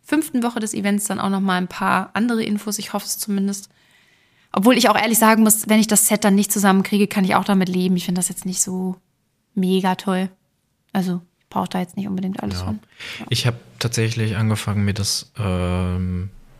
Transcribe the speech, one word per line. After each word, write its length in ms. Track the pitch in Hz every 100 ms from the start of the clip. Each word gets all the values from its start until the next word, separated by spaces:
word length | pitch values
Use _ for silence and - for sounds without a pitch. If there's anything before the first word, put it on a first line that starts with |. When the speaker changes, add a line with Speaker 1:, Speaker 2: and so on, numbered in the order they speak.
Speaker 1:
fünften 380 | - 302 311 254
Woche 180 | 233 233
des 140 | 214
Events 320 | - 202 202 -
dann 140 | 196
auch 100 | 196
noch 120 | 196
mal 160 | 196 180
ein 100 | 180
paar 420 | - 190 190 190
andere 300 | 196 240 233
Infos. 360 | 226 208 214 208
Ich 120 | -
hoffe 140 | 208 -
es 140 | -
zumindest. 500 | - 196 196 196 - _ _ _ _ _ _ _ _
Obwohl 240 | 202 208 240
ich 140 | 254
auch 80 | 214
ehrlich 200 | 220 220
sagen 240 | 220 220
muss, 260 | 214 208 -
wenn 100 | 214
ich 60 | 220
das 220 | 208 -
Set 160 | 208
dann 100 | 220
nicht 180 | 196 202
zusammenkriege, 540 | 208 196 190 185 202 202
kann 160 | 214
ich 120 | 185 202
auch 80 | 190
damit 240 | 196 185
leben. 260 | 185 185 180
Ich 100 | 185
find 120 | 180
das 100 | 180
jetzt 180 | 185 185
nicht 160 | 180
so 340 | - 185 185 180 _ _ _ _ _
mega 400 | - 185 190 185 185
toll. 340 | - 185 185 _ _ _ _ _ _
Also 300 | 196 185 175 170 _
ich 80 | _
brauch 180 | - 185
da 120 | 185
jetzt 180 | 180 -
nicht 100 | 202
unbedingt 340 | 185 190 190
alles 180 | 202 90
Speaker 2:
Ja. 60 | 92
Speaker 1:
von. 140 | 214 _ _ - -
Ja. 60 | -
Speaker 2:
Ich 160 | 120 123
hab 80 | 120 - -
tatsächlich 560 | 123 120 113 113 110 104
angefangen, 460 | 110 107 - 101 101
mir 100 | 101
das, 360 | 98 - - -
ähm, 920 | 101 90 90 90 90 90 92 90 95 - -